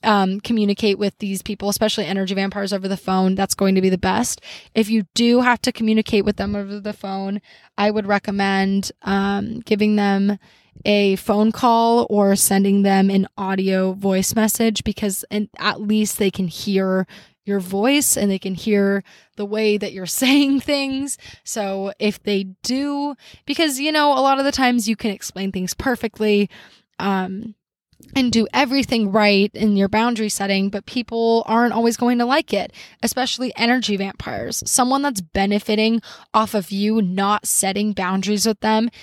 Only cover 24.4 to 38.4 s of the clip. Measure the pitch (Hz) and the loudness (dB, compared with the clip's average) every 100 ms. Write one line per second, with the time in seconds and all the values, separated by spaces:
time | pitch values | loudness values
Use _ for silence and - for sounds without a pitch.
24.4 | 277 277 254 247 208 220 220 190 - - | 0 2 2 2 0 -2 -4 -6 -8 -8
25.4 | 196 190 185 - - 240 220 - 214 208 | -6 -4 -6 -4 -4 -2 -4 -2 0 2
26.4 | 202 - - _ _ - 196 190 185 190 | 0 -4 -20 _ _ -6 -2 -2 -4 -8
27.4 | 226 202 _ _ _ _ - 269 254 226 | -12 -16 _ _ _ _ -6 -2 2 2
28.4 | 220 - 269 277 254 233 208 208 208 196 | 2 2 0 0 0 0 0 2 4 4
29.4 | 208 - 214 202 196 214 233 226 214 - | 2 0 0 2 2 2 0 0 -4 -4
30.4 | 196 196 196 202 - 254 233 233 226 226 | -2 0 -2 -4 -6 -8 -6 -2 2 2
31.4 | - 226 240 208 233 220 240 240 240 285 | 2 2 2 2 0 0 0 0 2 0
32.4 | 320 202 - - - - 233 - 254 - | 0 -2 -4 -10 -20 -6 -4 -2 -4 -4
33.4 | 254 - 233 254 220 202 196 - - 107 | -6 -2 0 2 0 -2 -4 -8 -10 -8
34.4 | 113 226 - - 247 269 285 214 165 190 | -8 -8 -2 0 2 0 -2 -4 -6 -2
35.4 | 196 208 - 214 220 226 - - - - | 0 0 0 0 2 0 -4 -14 -4 -2
36.4 | 220 214 180 196 208 220 190 185 196 208 | 0 -2 -4 -2 0 2 0 0 0 0
37.4 | - - 190 196 214 202 185 190 190 208 | 0 -2 0 -2 -2 -2 -2 -2 0 0